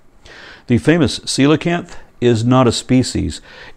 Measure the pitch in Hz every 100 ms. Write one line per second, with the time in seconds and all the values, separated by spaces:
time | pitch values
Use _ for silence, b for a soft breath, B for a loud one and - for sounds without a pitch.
0 | - _ B B B B - 117 139 170
1 | 131 - - - 139 156 170 175 180 B
2 | B - 120 117 117 127 120 - - 127
3 | 123 101 80 - B B B